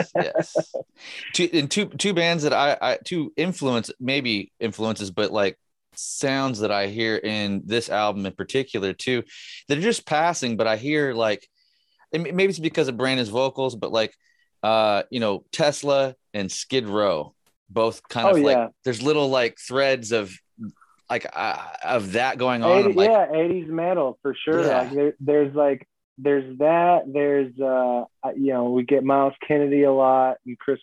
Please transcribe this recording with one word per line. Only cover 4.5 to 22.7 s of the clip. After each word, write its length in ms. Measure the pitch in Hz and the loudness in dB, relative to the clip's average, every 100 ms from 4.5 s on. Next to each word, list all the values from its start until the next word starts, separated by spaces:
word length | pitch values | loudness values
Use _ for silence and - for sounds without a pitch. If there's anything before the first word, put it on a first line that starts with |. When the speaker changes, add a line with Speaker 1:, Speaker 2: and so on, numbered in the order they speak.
| - | -6
Speaker 1:
influences, 500 | 110 104 110 101 98 | -6 -4 -4 -4 -6
but, 200 | 90 104 | -2 -2
like, 280 | 107 98 - _ _ _ | 0 0 -2 _ _ _
sounds 640 | - - - 139 135 135 107 | -14 -12 -4 -2 -2 -2 -2
that 100 | 104 | -2
I 180 | 101 98 | -2 -2
hear 280 | 110 113 107 | -2 -2 -2
in 460 | 107 107 101 98 | -2 -2 -2 -4
this 240 | 90 113 - | -2 -4 -2
album 380 | 101 107 101 98 | 0 0 -2 -6
in 60 | |
particular 600 | - 95 135 135 110 95 | -8 -4 -4 -4 -4 -4
too, 300 | - 127 123 - - - - - | -4 -2 -2 -4 -12 -20 -12 -4
that 100 | 143 | -2
are 40 | |
just 240 | 214 233 - | 0 -2 -2
passing, 500 | 151 170 170 123 110 | 0 0 0 -2 0
but 100 | 113 | 0
I 100 | 110 | -2
hear, 380 | 135 151 143 | -2 -2 0
like, 340 | 117 110 101 _ _ _ _ _ _ _ | 0 0 -2 _ _ _ _ _ _ _
and 140 | 160 160 | -6 -4
m-, 100 | 180 | 0
maybe 140 | 196 | 0
it's 80 | 160 | 0
because 300 | 160 - 135 | -2 0 0
of 100 | 117 | 0
Brandon's 320 | 131 131 113 | 0 0 -2
vocals, 440 | 117 131 131 131 | 0 -2 -2 -4
but, 180 | 120 - | -4 -2
like, 220 | 110 110 _ _ _ _ _ | 0 -2 _ _ _ _ _
uh, 420 | 107 110 107 101 - | 2 4 4 2 -2
you 100 | 127 | -2
know, 240 | 110 95 - | -2 -2 -4
Tesla 640 | - 147 139 143 139 135 131 _ | 0 0 2 0 2 0 -4 _
and 160 | 104 95 | -8 -6
Skid 360 | - - 131 104 | -8 -4 -2 0
Row, 480 | 104 101 80 76 _ _ _ - | 0 2 0 -4 _ _ _ -6
both 340 | 104 113 - - | 0 0 -2 -8
kind 200 | 120 180 | 0 2
Speaker 2:
Oh, 20 | |
Speaker 1:
of, 80 | 175 | 4
like, 180 | 143 127 | 4 2
Speaker 2:
yeah. 120 | 117 - | 0 -6
Speaker 1:
there's 180 | 131 110 | -6 -2
little, 260 | 135 151 139 | 0 0 2
like, 300 | 131 117 - | 2 0 -4
threads 520 | - 127 135 131 107 | -6 0 2 0 0
of, 220 | 113 95 90 _ - 107 - _ _ - | -2 -2 -10 _ -16 -16 -16 _ _ -6
like, 160 | 123 - | -6 -6
uh, 320 | - 107 73 85 - | -6 -4 -6 -10 -8
of 280 | 78 123 98 | -2 -2 0
that 260 | 107 131 117 | 0 0 0
going 240 | 127 120 | 0 2
on. 160 | 113 | 4